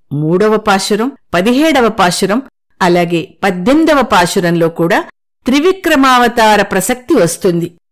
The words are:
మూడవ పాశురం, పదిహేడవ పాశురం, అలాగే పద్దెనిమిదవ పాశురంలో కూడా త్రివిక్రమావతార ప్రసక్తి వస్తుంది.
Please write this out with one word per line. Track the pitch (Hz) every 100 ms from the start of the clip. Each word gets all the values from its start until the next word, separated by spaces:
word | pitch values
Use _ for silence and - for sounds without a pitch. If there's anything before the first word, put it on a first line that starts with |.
| -
మూడవ | 143 156 185 214 214
పాశురం, | 214 190 - 208 254 - -
పదిహేడవ | 175 202 254 320 277 226
పాశురం, | 208 180 170 185 233 - _ _ -
అలాగే | 180 175 170 165 - -
పద్దెనిమిదవ | 196 180 185 302 330 285
పాశురంలో | 247 202 180 202 175 170 165
కూడా | 165 170 254 349 _ _ _
త్రివిక్రమావతార | - 285 349 381 330 294 269 254 240 240 214 208
ప్రసక్తి | 196 190 185 247 -
వస్తుంది. | 285 170 - 196 170 170 _ _